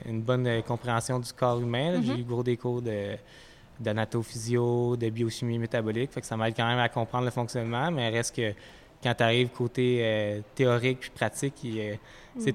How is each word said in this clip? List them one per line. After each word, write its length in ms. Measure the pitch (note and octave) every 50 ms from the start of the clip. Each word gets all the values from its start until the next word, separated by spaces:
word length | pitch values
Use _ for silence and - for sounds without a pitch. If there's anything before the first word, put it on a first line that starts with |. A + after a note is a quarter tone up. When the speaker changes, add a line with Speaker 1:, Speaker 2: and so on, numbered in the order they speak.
| -
Speaker 1:
une 160 | A#2 A2+ A2+
bonne, 260 | A2 A#2 B2+ B2+ B2 B2
euh, 140 | A#2 A2+
compréhension 580 | A2 - A#2+ A#2 - B2 A#2 A#2 A#2 - B2+ B2+
du 140 | A#2+ A#2+ -
corps 260 | - - B2 A#2+ A#2+
humain, 320 | A#2+ A#2+ A#2+ A#2+ C#3 E3
là. 60 | F3+ F3
Speaker 2:
Mhm. 60 | A3+
Speaker 1:
J'ai 140 | A3+ - B2
eu 40 | A#2+
gros 180 | A#2+ A#2+ A#2 B2
des 120 | B2 B2
cours 260 | A#2 - B2 B2 B2
de, 360 | A#2+ A#2 A2 G#2 G2+ G2+ G#2+ G#2+ - - - - - - - - - - - -
d'anatophysio, 1120 | A#2 A2+ G#2+ A2 A2 - - A#2+ A2+ - - A#2+ A2 A#2 A#2+ A#2+ A#2+ A#2+ A#2+ A#2+ A#2+ A#2+ B2 A#2+
de 120 | A#2 A2+
biochimie 500 | A2 A2+ A#2+ A2+ A2 - - A#2+ A#2 A#2
métabolique, 520 | A#2 A#2 - A#2+ A2+ A2 G#2+ A2+ A#2 C#3
fait 100 | - C3
que 60 | - -
ça 100 | A2+ A2
m'aide 160 | A2+ A2+ A2
quand 120 | - A#2 A#2
même 120 | A#2+ B2
à 100 | A#2+ A#2
comprendre 360 | - B2+ A2+ - - B2 B2+
le 60 | B2
fonctionnement, 600 | A#2 B2+ A#2+ A2+ - B2+ A2+ A2+ A#2 A#2+ C#3 E3+
mais 180 | F3 D3 A#2+ A2+
reste 260 | A2 A#2 A#2 - -
que 180 | - A#2 G#2+ G2+ - - - - - - - - - -
quand 100 | A#2+ A#2+
t'arrives 360 | - A#2+ A2+ A#2 A#2+ B2 A#2+
côté, 500 | - - B2 A#2+ - - B2+ B2 B2 A#2+
euh, 400 | A#2 A2+ G#2+ G#2+ G#2 G#2 G#2 G#2 G#2 - -
théorique 440 | - C3+ B2+ A#2+ A#2+ A2+ C3 C3 B2+
puis 80 | - - -
pratique, 500 | - A#2+ A2 - - - C#3 C#3 - -
il, 160 | B2 A2 A2
euh, 160 | G#2+ G#2 G#2 G#2 - - - - - - - B3
c'est 120 | A3+ F3 A#2